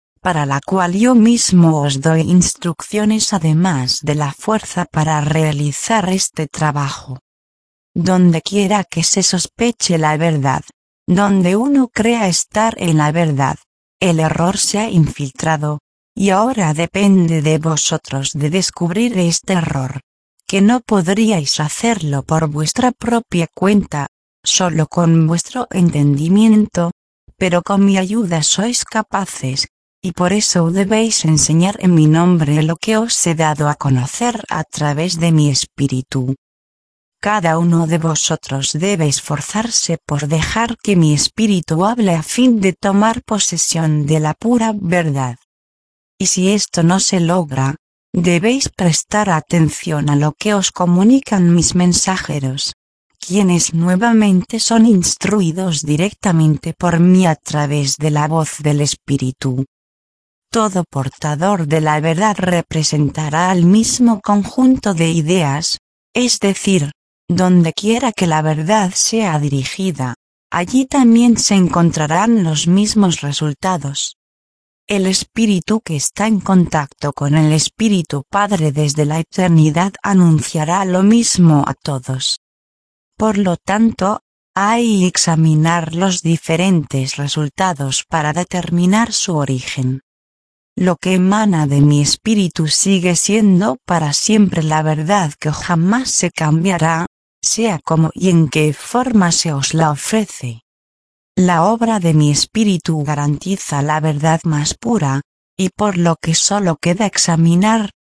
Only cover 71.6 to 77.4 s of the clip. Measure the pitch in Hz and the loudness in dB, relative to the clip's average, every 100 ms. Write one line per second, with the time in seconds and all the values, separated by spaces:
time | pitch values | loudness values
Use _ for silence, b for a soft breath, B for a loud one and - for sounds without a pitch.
71.6 | 175 175 170 156 151 170 226 226 165 151 | 2 2 2 0 -2 0 2 2 0 0
72.6 | 165 190 208 214 190 160 143 139 151 139 | 2 2 2 2 0 0 -6 -4 -4 -4
73.6 | 190 180 139 143 - - _ _ _ _ | -4 -4 -6 -8 -10 -12 _ _ _ _
74.6 | _ _ - 202 190 190 - - 226 180 | _ _ -4 -2 0 -2 -4 -2 0 0
75.6 | - 220 - 151 - - 214 208 190 185 | -2 -4 -4 -6 -6 -4 -2 -2 2 2
76.6 | 165 160 143 _ 147 - 143 156 | 2 -2 -4 _ -8 -4 0 2